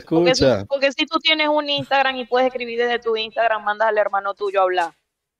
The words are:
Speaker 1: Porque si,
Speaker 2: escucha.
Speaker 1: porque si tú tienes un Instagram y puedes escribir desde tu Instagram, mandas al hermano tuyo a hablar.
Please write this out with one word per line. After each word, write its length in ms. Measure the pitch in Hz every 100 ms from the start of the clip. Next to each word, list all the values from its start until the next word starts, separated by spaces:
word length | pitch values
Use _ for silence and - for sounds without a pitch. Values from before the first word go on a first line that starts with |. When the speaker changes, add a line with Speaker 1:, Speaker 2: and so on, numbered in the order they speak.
| -
Speaker 1:
Porque 280 | 165 175 -
si, 100 | 135
Speaker 2:
escucha. 200 | 101 101
Speaker 1:
porque 260 | 277 277
si 140 | 285 285
tú 140 | 320
tienes 280 | 320 311 302
un 200 | 302 285
Instagram 460 | 277 262 269 269 254
y 80 | 233
puedes 220 | 247 254
escribir 320 | 254 240 233
desde 200 | 240 233
tu 160 | 226 220
Instagram, 480 | 220 220 226 214
mandas 240 | 208 208 220
al 100 | 208
hermano 360 | 202 196 202
tuyo 260 | 196 202 196
a 40 |
hablar. 300 | 185 180 165 - _ _ _